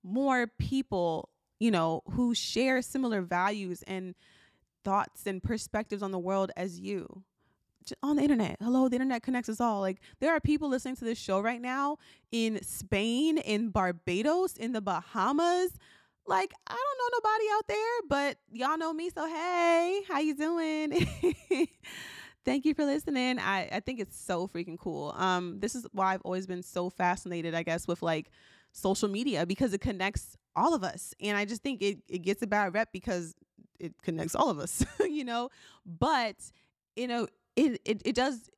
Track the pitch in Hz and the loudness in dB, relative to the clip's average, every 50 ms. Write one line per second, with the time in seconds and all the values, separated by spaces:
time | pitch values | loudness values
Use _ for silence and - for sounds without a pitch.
0 | - 180 196 254 277 277 262 247 240 226 _ - - - 269 269 269 - 202 185 | -8 -2 0 2 2 4 4 2 2 0 _ -4 -2 0 0 0 0 0 0 0
1 | 175 170 160 - - - _ _ _ _ _ - 220 233 208 175 165 160 160 - | 0 0 0 -2 -6 -10 _ _ _ _ _ 0 2 4 4 4 4 2 0 -2
2 | - - - 240 247 240 240 - - - - 220 254 262 262 254 247 - - 269 | -4 -4 -2 0 2 2 2 0 -2 -2 0 2 2 2 2 0 0 -2 -2 -2
3 | 262 240 220 202 180 170 180 175 185 202 214 208 196 180 180 - - - 190 185 | 0 0 0 -2 -2 0 0 0 2 0 0 -2 -4 -6 -6 -8 -8 -8 -8 -8
4 | 190 185 180 _ _ - - - _ _ _ _ _ _ _ _ - 190 190 202 | -8 -10 -12 _ _ -20 -20 -20 _ _ _ _ _ _ _ _ -2 0 2 2
5 | - - - - - 202 190 185 - - 240 220 - - - 214 220 - 214 196 | 2 0 -6 -6 -4 -4 -4 -2 -2 -2 -2 -2 -4 -4 -4 -4 -2 -2 -4 -4
6 | 208 190 190 185 170 185 196 196 196 185 - - 180 190 170 175 185 196 208 185 | -4 -2 -2 -2 0 0 2 2 0 0 -2 -4 -6 -6 -6 -8 -8 -6 -6 -6
7 | - - - 190 190 _ _ _ _ _ _ _ _ _ _ _ - - - - | -6 -8 -14 -18 -20 _ _ _ _ _ _ _ _ _ _ _ -16 -14 -12 -6
8 | - 277 302 285 269 294 285 233 208 - - - 208 233 247 262 262 254 247 247 | 0 2 2 4 6 6 6 4 4 0 -2 -4 -2 2 4 4 4 4 4 2
9 | 262 269 254 233 - - 254 247 240 - 220 - 240 233 214 202 196 190 190 - | 2 0 0 -2 -2 -2 -2 -2 -2 -2 -2 0 2 2 2 2 0 0 -2 -4
10 | - - - - 254 311 330 302 - 294 302 294 311 285 254 254 - 262 262 - | -8 -18 -8 -2 2 2 2 2 4 4 2 4 2 2 0 0 -2 -4 -8 -4
11 | 247 226 233 - - - 190 196 202 226 247 240 240 247 254 269 277 285 302 - | -4 -4 -4 -4 -2 0 0 2 2 0 -2 -2 -4 -4 -2 0 0 -2 -2 -4
12 | - - - _ _ - - 233 226 226 220 202 - - - - - - 220 196 | -10 -20 -20 _ _ -4 0 0 2 2 0 -2 -6 -8 -10 -10 -6 -2 0 0
13 | 208 233 233 254 302 320 311 311 - - 214 208 233 220 180 220 185 180 175 170 | 2 2 2 2 4 4 2 2 2 2 0 0 0 0 0 0 0 0 0 -2
14 | - 185 175 190 226 302 320 359 370 370 - - 226 233 247 220 202 196 180 160 | -4 -2 0 2 2 4 4 4 2 0 -2 -4 -6 -4 -4 -2 -2 -2 -2 -2
15 | - - - 226 190 226 285 302 339 349 359 359 370 359 - - - - - - | -4 -4 -2 0 2 2 4 4 4 4 4 4 2 0 -2 -6 -20 -20 -20 -20
16 | _ _ _ _ - 403 392 381 381 - - - - - - 480 523 571 554 523 | _ _ _ _ -2 0 2 2 2 0 -6 -12 -12 -10 -6 -4 -2 -2 -2 0
17 | 494 480 494 480 440 427 440 440 440 427 415 427 415 - 508 415 440 466 480 480 | -2 0 0 2 2 2 2 2 2 2 2 0 0 0 -2 -2 0 0 -2 -2
18 | 403 285 285 277 285 285 - _ _ - - 226 254 277 311 320 330 320 320 311 | 0 0 0 2 2 0 -2 _ _ -14 -6 -2 0 0 0 0 -2 -2 -4 -4
19 | 339 359 - 339 302 320 330 311 330 359 359 349 339 339 339 330 339 349 381 403 | -6 -6 -6 -4 -6 -4 -4 -4 -2 0 2 4 4 6 6 4 4 2 0 -2
20 | 392 - 349 277 311 311 294 277 302 320 339 339 320 311 311 311 311 302 311 349 | -2 -2 -2 0 0 0 0 0 0 0 0 0 0 0 0 0 0 0 2 2
21 | - - - - - 359 302 - - - 370 262 330 - - _ - - - - | 2 0 -2 0 0 0 0 0 -2 -2 2 2 2 0 0 _ -20 -16 -16 -14
22 | - - - - - - - _ - 262 262 277 254 311 294 - 302 285 277 302 | -14 -16 -16 -18 -18 -20 -14 _ -2 0 0 2 2 2 2 2 2 2 2 0
23 | - 339 285 254 247 254 254 254 - - 196 190 175 - - 208 - - 262 233 | 0 0 0 0 2 0 0 0 0 0 0 0 -2 -2 -4 -4 -4 -4 -6 -6
24 | 196 - - - - - 185 170 180 196 - 170 170 190 165 175 - 185 160 143 | -6 -8 -8 -12 -4 -2 -2 -2 -2 -4 -4 -8 -8 -8 -8 -8 -8 -6 -6 -6
25 | 147 147 - - 185 185 185 180 180 175 185 196 - 240 - 247 233 - - 202 | -6 -6 -4 0 2 2 2 2 0 -2 -6 -4 -4 -4 -4 -4 -10 -8 -2 0
26 | 190 190 190 190 - - 185 185 190 185 180 180 180 - - 180 180 180 - - | 2 2 2 0 -2 -4 -4 -4 -4 -6 -8 -8 -8 -6 -4 -4 -4 -4 -2 0
27 | 185 180 180 185 - 185 175 170 160 165 165 165 170 170 165 170 - - 170 - | 0 0 0 0 -4 -6 -6 -4 -4 -2 -2 -2 -2 0 -2 -2 0 -2 -2 0
28 | - 165 160 160 156 _ _ - - - - - _ _ - - - 190 190 - | 0 0 0 -2 -4 _ _ -20 -20 -20 -20 -20 _ _ -10 -2 2 2 2 4
29 | - 208 196 208 247 285 214 147 170 175 196 - 269 233 185 196 - 247 202 185 | 2 0 0 0 0 0 2 2 2 0 2 2 2 0 0 0 -2 -2 -2 0
30 | 185 196 202 - - - - - _ _ - 160 202 320 330 254 190 165 - - | 0 0 0 -2 -8 -8 -20 -20 _ _ 0 2 4 4 4 2 0 -2 -4 -6
31 | - - - - - 208 208 202 208 202 240 208 - 277 262 202 196 202 202 - | -10 -12 -10 -4 -2 0 2 2 0 0 -4 -4 -4 -4 -2 0 0 0 0 -2
32 | - - - 196 165 185 202 - 240 196 208 208 208 185 170 214 226 - - 185 | -6 -8 -8 -4 0 0 0 0 0 0 2 2 2 2 0 0 -2 -2 -4 -8
33 | - - 190 180 170 160 - _ _ _ _ - - _ _ - - 165 - _ | -4 -2 -2 -2 -2 -6 -10 _ _ _ _ -20 -20 _ _ -10 -10 -10 -10 _
34 | - - 165 160 160 165 - - 311 285 185 147 - - - - - - - - | -6 -4 -4 -2 -4 -2 0 2 2 2 2 -2 -4 -4 -2 -2 -2 -2 2 0
35 | 415 370 302 302 269 240 233 233 240 262 _ - - - - - - 175 170 160 | 0 0 0 -4 -4 -4 -4 -4 -4 -6 _ -16 -20 -20 -20 -20 -16 -10 -2 0
36 | 247 302 294 262 233 220 190 - - - _ _ _ _ _ _ _ _ - 214 | 2 2 4 2 0 -2 -4 -8 -16 -20 _ _ _ _ _ _ _ _ -8 -6
37 | 247 247 240 240 226 - _ _ _ _ - - 294 285 233 - - - 220 202 | -4 -2 -2 -2 -4 -4 _ _ _ _ 2 4 4 4 2 0 -2 -2 -2 -2
38 | - - 214 240 254 277 262 226 - - _ | 0 0 2 2 2 2 0 -4 -10 -18 _